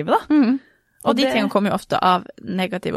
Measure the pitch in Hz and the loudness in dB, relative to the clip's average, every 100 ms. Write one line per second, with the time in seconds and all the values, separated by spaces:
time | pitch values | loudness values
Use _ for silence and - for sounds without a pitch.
0 | 151 370 - 302 226 269 - _ _ _ | 0 -2 2 4 4 2 -4 _ _ _
1 | - 233 269 240 202 202 202 196 - - | -2 0 0 0 0 0 0 -2 -2 0
2 | 185 180 - - - 185 185 180 - | 2 2 -2 -14 -8 -4 -4 -4 -6